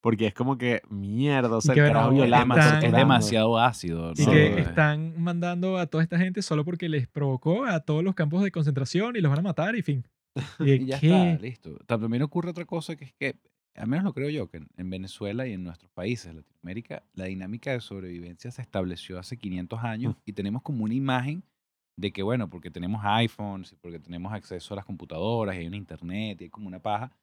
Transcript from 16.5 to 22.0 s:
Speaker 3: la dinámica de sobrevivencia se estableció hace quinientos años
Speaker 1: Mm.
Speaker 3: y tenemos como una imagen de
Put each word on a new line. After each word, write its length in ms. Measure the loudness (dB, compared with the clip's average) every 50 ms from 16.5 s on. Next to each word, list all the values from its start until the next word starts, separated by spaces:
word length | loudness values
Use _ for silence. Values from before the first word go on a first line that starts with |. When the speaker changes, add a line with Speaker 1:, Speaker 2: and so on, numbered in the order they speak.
| _ _ _ -12 -12 -12 -12 _ -16 -16 _ _ _
Speaker 3:
la 100 | -12 -10
dinámica 440 | -8 -8 -10 -10 -10 -12 -10 -8 -6 -6
de 80 | -6
sobrevivencia 680 | -8 -10 -14 -14 -12 -12 -12 -14 -14 -16 -18 _ -16 -16
se 120 | -14 -14 -18
estableció 560 | _ _ -4 -4 -4 -6 -8 -12 -12 -12 -14
hace 180 | -12 -12 -14 -10
quinientos 420 | -8 -8 -6 -6 -8 -8 -8 -6 -6
años 300 | -6 -6 -4 -4 -4 -4
Speaker 1:
Mm. 40 | _ _
Speaker 3:
y 60 | -14 -8
tenemos 300 | -6 -4 -4 -4 -6 -6
como 220 | -6 -6 -4 -2
una 100 | -2 -2
imagen 500 | -2 -2 -2 -2 -2 -2 -4 -6 -8 -12 _ _ _ _ _ _ _ _ _ _
de 140 | -6